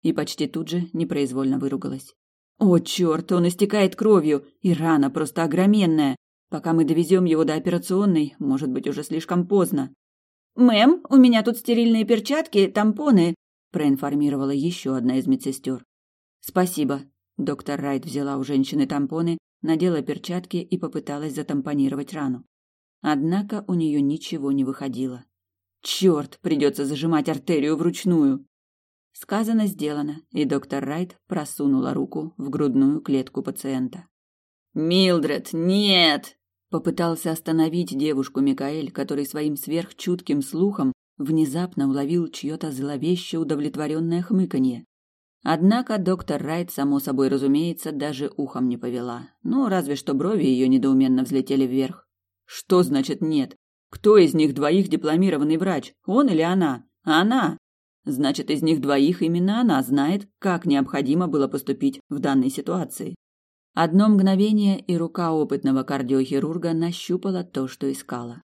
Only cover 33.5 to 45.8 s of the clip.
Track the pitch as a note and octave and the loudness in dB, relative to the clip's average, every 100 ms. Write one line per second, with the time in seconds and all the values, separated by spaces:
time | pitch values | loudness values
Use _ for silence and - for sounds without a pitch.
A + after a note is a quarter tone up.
33.5 | C3 C3+ C3 B2+ F#2 - _ _ _ _ | -10 -8 -6 -6 -10 -20 _ _ _ _
34.5 | _ _ - D#3+ F3+ F#3 E3+ D3+ C#3+ - | _ _ -4 2 4 4 2 0 -4 -6
35.5 | E3 F3 G3 G#3 F#3 E3 C#3+ - _ _ | -2 0 2 2 4 4 2 -6 _ _
36.5 | _ _ D#3+ E3+ - E3+ E3 F3 D#3+ - | _ _ -4 -4 -2 -2 -2 -4 -6 -2
37.5 | D#3+ D#3+ E3+ E3 C3+ D3+ C3+ C3+ C3+ C#3 | 0 2 0 -4 -2 -2 -2 -4 0 0
38.5 | C3+ C#3 D#3 C#3+ - C3+ C#3+ C#3 D3+ D3+ | 0 -4 -6 -8 -8 -6 -4 -4 -4 -4
39.5 | C#3+ - D#3+ E3+ - F3+ F3 - C#3+ C3+ | -4 -4 -6 -6 -8 -4 -4 -2 -4 -2
40.5 | D#3+ G3 G3+ C3+ - _ - C#3 D#3+ D3+ | -2 -2 0 -4 -4 _ -10 -2 0 2
41.5 | D3+ F3+ F3+ C#3 C3+ C#3+ F3 E3 - C#3 | -2 -4 -2 -2 0 0 -2 -2 -6 -8
42.5 | D#3+ D#3+ C3 C#3+ C#3+ D3+ F3+ - E3 D3+ | -6 -8 -6 -6 -4 -2 -2 -2 -6 -2
43.5 | D3+ D3 - D3+ D#3 E3 E3+ F3 F#3+ F3 | -2 -4 -4 -4 -2 -2 -2 0 0 0
44.5 | C#3 C3 A#2 - _ _ _ _ _ C3 | 0 0 -2 -14 _ _ _ _ _ -4
45.5 | D#3+ F#3 A#3 | 2 4 2